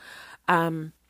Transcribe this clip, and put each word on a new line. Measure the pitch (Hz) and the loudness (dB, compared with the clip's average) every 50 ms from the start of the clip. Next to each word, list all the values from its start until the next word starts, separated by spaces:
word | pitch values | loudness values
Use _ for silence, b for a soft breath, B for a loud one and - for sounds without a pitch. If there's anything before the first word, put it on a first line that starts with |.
| B B B B B B B B _ - | B B B B B B B B _ 2
Um, | 180 170 165 170 160 160 156 160 - _ _ _ | 2 4 4 2 -2 -4 -8 -10 -14 _ _ _